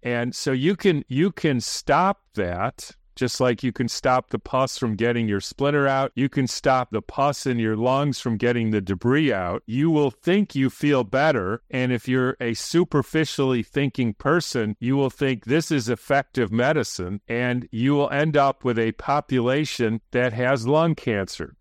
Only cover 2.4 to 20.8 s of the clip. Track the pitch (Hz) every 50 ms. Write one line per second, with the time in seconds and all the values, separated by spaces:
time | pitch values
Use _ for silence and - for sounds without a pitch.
2.4 | 95 87 87 90 101 127 - - - - - _ _ _ _ - 131 120 - -
3.4 | 131 127 120 - - 127 - - 127 117 - - - 131 127 131 - - - 107
4.4 | - - - 127 135 127 - - 131 113 107 95 113 120 120 120 117 107 101 98
5.4 | - - - - 139 143 147 147 139 135 135 135 135 127 - - 139 139 - 143
6.4 | 131 120 - - - 143 131 127 123 - 107 107 - - - - 139 147 139 -
7.4 | - 135 123 117 113 110 110 107 117 127 131 139 147 143 127 - - 123 113 101
8.4 | 120 120 120 120 113 110 107 104 95 92 98 85 - 120 131 151 160 135 107 95
9.4 | 90 87 92 - - - 113 131 151 165 160 151 147 131 - _ - 170 185 208
10.4 | 202 - - 139 131 123 - - - 147 147 131 117 95 131 131 147 160 143 113
11.4 | 92 92 110 117 _ - - 127 127 127 123 113 - 131 127 131 127 127 131 -
12.4 | 123 117 117 - - - - 165 175 - - 143 127 - - 160 156 - - -
13.4 | 139 131 127 120 104 - - 139 143 131 - - 123 113 101 - - 135 160 175
14.4 | - - - 123 110 107 104 - 117 123 135 139 139 131 - - 143 135 127 104
15.4 | - 110 135 165 156 - 160 139 110 113 120 - - - 143 143 131 _ - 135
16.4 | 117 90 107 117 123 143 160 151 107 - - - 90 90 101 101 - - 117 120
17.4 | 123 123 123 127 120 - - 110 120 135 147 143 143 - 139 139 151 160 143 143
18.4 | 139 139 131 _ - 127 117 113 113 113 107 - - - 139 147 - - 131 123
19.4 | 117 123 131 151 156 - - - 120 110 113 110 - _ - 120 123 127 110 123
20.4 | 123 127 139 123 113 123 147 156